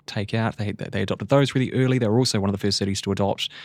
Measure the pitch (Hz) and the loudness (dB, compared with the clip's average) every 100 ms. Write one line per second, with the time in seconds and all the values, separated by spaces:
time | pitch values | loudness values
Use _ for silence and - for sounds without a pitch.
0 | - 110 101 113 113 - 104 101 - 98 | -8 -6 -2 -2 -2 -2 -6 -6 -6 -4
1 | 101 - 104 139 135 135 123 123 131 127 | -2 -4 2 4 4 2 0 2 2 2
2 | 110 117 127 104 98 98 101 - 98 98 | 2 2 2 2 0 0 0 0 0 0
3 | 98 98 101 - - - | -2 0 0 -2 -6 -10